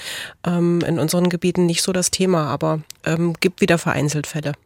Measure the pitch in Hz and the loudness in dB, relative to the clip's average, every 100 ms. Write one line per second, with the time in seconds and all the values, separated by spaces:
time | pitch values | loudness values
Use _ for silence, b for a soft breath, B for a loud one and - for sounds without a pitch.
0 | B B B B 175 175 175 175 - 165 | B B B B -2 0 2 2 0 0
1 | 156 175 180 175 180 175 175 170 - 185 | 0 2 0 0 0 2 2 2 0 0
2 | 175 - 185 170 147 143 156 156 - - | 0 0 2 2 0 -2 -2 -2 -6 -8
3 | 151 165 170 160 185 - 185 165 165 - | -2 0 0 0 -2 2 4 4 2 -2
4 | 147 147 - 156 143 143 | -2 -2 -4 -6 -6 -6